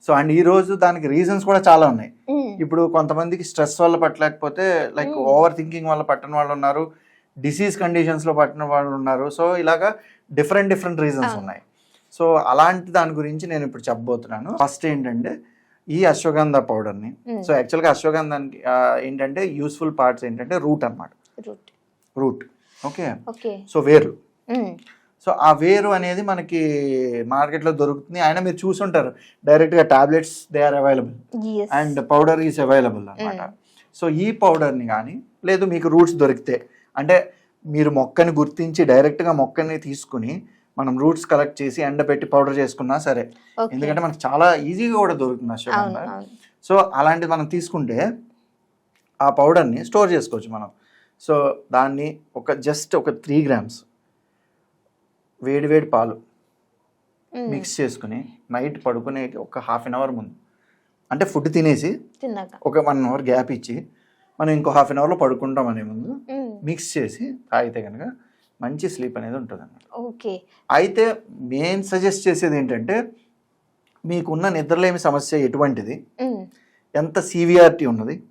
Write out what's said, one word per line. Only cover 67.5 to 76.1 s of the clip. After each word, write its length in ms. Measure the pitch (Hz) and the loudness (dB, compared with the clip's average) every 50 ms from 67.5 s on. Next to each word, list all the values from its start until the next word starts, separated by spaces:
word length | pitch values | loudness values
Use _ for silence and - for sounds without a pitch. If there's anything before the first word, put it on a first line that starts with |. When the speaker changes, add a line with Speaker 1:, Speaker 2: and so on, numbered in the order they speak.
Speaker 1:
తాగితే 300 | - 120 123 120 117 120 | -2 -2 -2 -2 -6 -10
కనుక 300 | 107 101 104 117 160 240 254 _ _ _ _ _ _ _ _ _ | -12 -12 -14 -14 -14 -14 -14 _ _ _ _ _ _ _ _ _
మంచి 280 | 117 120 143 151 190 180 | -10 -10 -8 -6 -8 -8
స్లీప్ 280 | 180 - 127 123 123 123 | -6 -6 -10 -8 -8 -10
అనేది 180 | 113 113 120 | -10 -10 -10
ఉంటుంది 260 | 135 123 107 104 90 | -12 -12 -14 -16 -18
అన్నమాట. 380 | 78 - _ _ _ _ - 233 | -20 -20 _ _ _ _ -16 -14
Speaker 2:
ఓకే. 420 | 240 240 226 - - 220 196 269 _ _ _ _ _ _ | -14 -14 -16 -12 -12 -10 -10 -10 _ _ _ _ _ _
Speaker 1:
అయితే 440 | - 147 175 190 196 - - 113 110 - - - | 2 2 2 2 2 0 0 0 0 -6 -10 -20
నేను 520 | - - 131 123 127 135 156 175 190 196 | -18 -16 -12 -8 -4 -4 -2 -2 -2 -4
సజెస్ట్ 460 | 190 190 190 185 185 196 190 196 - 190 | -4 -4 -4 0 0 0 -2 0 0 -2
చేసేది 300 | 170 - - 165 151 143 | 0 0 0 0 0 0
ఏంటంటే, 520 | 135 123 123 117 113 120 196 226 247 226 - _ _ _ _ _ _ _ _ _ _ _ _ _ _ _ _ _ _ | -2 -2 -4 -4 -4 -2 -2 -4 -4 -6 -12 _ _ _ _ _ _ _ _ _ _ _ _ _ _ _ _ _ _
మీకున్న 440 | 165 175 175 170 156 156 160 175 196 | -6 -6 -4 -4 -4 -4 -2 0 0
నిద్రలేమి 500 | 180 156 147 139 165 165 180 185 180 170 | 0 -2 0 0 0 2 2 2 0 2
సమస్య 380 | - 160 143 143 143 - 156 151 | 0 0 0 0 -2 -2 0 0
ఎటువంటిది, 680 | 139 123 131 139 147 139 131 - 101 107 135 - - _ | 0 0 2 2 2 2 0 -2 -6 -10 -12 -14 -14 _